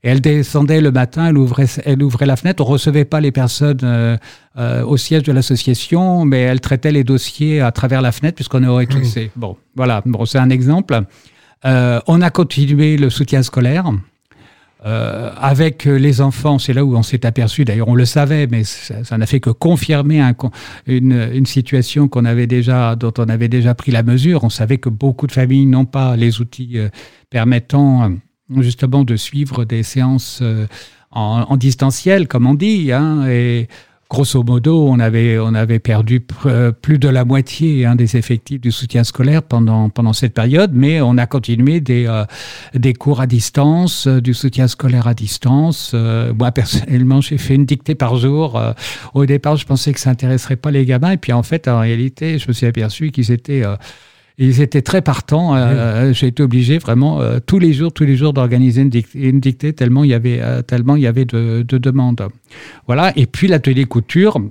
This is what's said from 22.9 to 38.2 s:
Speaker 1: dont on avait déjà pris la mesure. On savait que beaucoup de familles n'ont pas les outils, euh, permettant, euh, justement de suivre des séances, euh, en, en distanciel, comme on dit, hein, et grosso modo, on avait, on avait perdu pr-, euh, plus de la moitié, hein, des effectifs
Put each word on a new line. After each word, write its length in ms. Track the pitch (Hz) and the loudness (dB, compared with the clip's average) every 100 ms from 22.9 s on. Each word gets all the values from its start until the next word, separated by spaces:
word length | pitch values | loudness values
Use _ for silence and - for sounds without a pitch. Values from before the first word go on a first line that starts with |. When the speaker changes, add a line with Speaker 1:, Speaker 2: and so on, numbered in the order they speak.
Speaker 1:
dont 200 | 117 117 110 | 0 -4 -2
on 140 | 113 | -2
avait 180 | 113 117 | 0 0
déjà 260 | 123 117 | 2 0
pris 160 | 120 - | 0 0
la 120 | 117 | 0
mesure. 420 | 117 123 151 165 | 2 2 2 2
On 60 | 117 | 0
savait 260 | - 110 131 | -2 -2 0
que 140 | 127 | -2
beaucoup 360 | 107 139 127 135 | -2 -2 -2 -2
de 60 | |
familles 320 | - 127 135 | 0 2 4
n'ont 220 | 135 131 127 | 4 2 0
pas 300 | 139 131 117 | 0 0 2
les 260 | 117 110 | 0 0
outils, 300 | 120 - 123 | -6 -10 -10
euh, 160 | 117 104 - - _ _ | -6 -6 -8 -20 _ _
permettant, 720 | 120 117 120 120 143 143 127 | -2 2 0 0 2 4 2
euh, 60 | 110 90 _ _ _ 131 | 0 -4 _ _ _ -2
justement 440 | 123 120 131 135 | -2 -2 0 0
de 120 | 131 110 | 0 -2
suivre 480 | - 143 139 131 | -4 -6 -4 -4
des 180 | 110 113 | -4 -4
séances, 580 | 110 131 127 131 - - | -4 -2 0 0 -4 -6
euh, 240 | 120 110 107 - - _ _ | -4 -4 -6 -10 -20 _ _
en, 360 | 117 107 113 117 | -6 -2 -2 0
en 80 | 135 | 0
distanciel, 720 | 131 127 135 - 180 196 151 | 0 0 -2 0 0 0 0
comme 180 | 127 123 | 0 2
on 60 | |
dit, 400 | 143 202 214 147 | 2 2 0 0
hein, 340 | 123 156 151 135 | 0 0 0 0
et 420 | 120 120 120 113 - _ _ _ | 0 0 -2 -6 -12 _ _ _
grosso 340 | 120 139 131 | -2 0 0
modo, 420 | 117 120 135 165 143 | 2 2 2 2 4
on 140 | 123 | 2
avait, 380 | 113 113 117 113 | 2 2 2 2
on 160 | 113 | 0
avait 240 | 110 113 113 | 0 0 0
perdu 420 | - 107 110 123 | 0 0 2 0
pr-, 260 | - - 135 | -2 -4 -2
euh, 260 | 120 123 | 2 0
plus 260 | 117 - 151 | -2 0 2
de 100 | 139 | 2
la 160 | 131 | 2
moitié, 600 | 123 135 135 - 160 139 120 | 2 0 -2 -2 0 2 2
hein, 100 | 120 | 2
des 200 | 117 | 2
effectifs 440 | 123 | 0